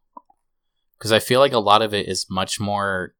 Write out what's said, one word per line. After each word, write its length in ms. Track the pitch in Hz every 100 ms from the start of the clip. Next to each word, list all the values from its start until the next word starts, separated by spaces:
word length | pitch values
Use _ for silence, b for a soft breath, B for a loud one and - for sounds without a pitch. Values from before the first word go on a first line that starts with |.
| _ - - _ _ _ _ _ _ _
'cause 120 | 107
I 60 | 107
feel 220 | - 127
like 120 | 139
a 60 | 127
lot 240 | 101 104
of 100 | 110
it 160 | 104 -
is 220 | 95 -
much 300 | 92 95 -
more 540 | 101 101 98 95 87 -